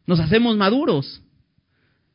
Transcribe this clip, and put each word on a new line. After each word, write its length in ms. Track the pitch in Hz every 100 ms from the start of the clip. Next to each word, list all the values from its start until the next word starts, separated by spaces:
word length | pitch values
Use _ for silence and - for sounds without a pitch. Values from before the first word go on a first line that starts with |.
| -
nos 140 | 170
hacemos 360 | 160 220 240 214
maduros. 640 | 196 254 294 151 135 - - _ _ _ _ _ _ _ _